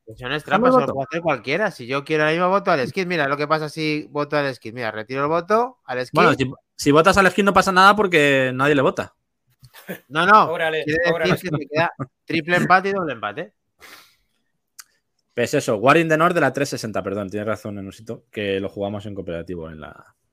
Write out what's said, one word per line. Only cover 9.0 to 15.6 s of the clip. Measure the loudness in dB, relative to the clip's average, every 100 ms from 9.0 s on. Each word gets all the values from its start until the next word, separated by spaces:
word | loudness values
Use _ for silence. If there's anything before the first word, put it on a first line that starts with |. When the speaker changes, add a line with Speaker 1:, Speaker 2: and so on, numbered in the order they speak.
| -8 _ _ _ _ _ _ -18 -14 -14 _
Speaker 1:
No, | 0
no. | 6 6 6
Speaker 3:
Órale, | 0 -2 -2
Speaker 1:
Quiere | -2 0
decir | 0
Speaker 3:
órale. | 0 0
Speaker 1:
que | -2 -2
se | -6 -4
queda | -2 -2 -4 -14 _
triple | -6 -4 0 0
empate | 4 2 2
y |
doble | -4 -4
empate. | -6 -8 -8 -12 _ _ _ -20 -20 _ _ _ _ _ _ _ -20 -20 _ _ _ _
Speaker 2:
Pues | -4 0
eso, | 0